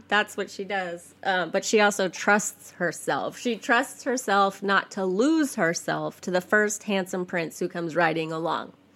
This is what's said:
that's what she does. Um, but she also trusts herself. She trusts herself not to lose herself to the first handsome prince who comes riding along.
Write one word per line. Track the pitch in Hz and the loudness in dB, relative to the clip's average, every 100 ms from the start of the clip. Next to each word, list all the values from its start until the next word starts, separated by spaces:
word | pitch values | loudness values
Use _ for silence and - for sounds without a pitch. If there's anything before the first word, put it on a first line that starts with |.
| - | 0
that's | 208 208 - | 0 2 -4
what | 196 | -8
she | - | -8
does. | 190 202 180 175 - _ | -6 -4 -4 -8 -14 _
Um, | - 185 165 | 0 0 0
but | 196 | -2
she | - 220 | 2 4
also | 208 202 185 | 4 4 -2
trusts | - - 208 - - - | 0 2 2 2 -8 -16
herself. | - 175 151 - 147 98 - | -4 -4 -4 -2 -2 -2 -4
She | 247 214 | -4 -4
trusts | - 240 277 - | 0 0 0 -6
herself | 294 247 - 202 196 190 | -4 -4 2 2 2 0
not | 196 196 - | 0 0 0
to | - 185 | -4 -2
lose | 185 269 320 285 - | 2 4 4 2 2
herself | 165 170 - 156 156 - | 0 0 -2 -4 -4 -8
to | - | -2
the | 180 | -2
first | - 214 208 208 | 2 2 2 -2
handsome | - 196 185 190 180 | -2 -2 -2 -4 -4
prince | 180 156 - | -4 -4 -4
who | 175 | -6
comes | 175 170 156 | -4 -4 2
riding | 170 160 160 | 2 2 -4
along. | 160 165 131 - - _ | -4 -2 -4 -6 -16 _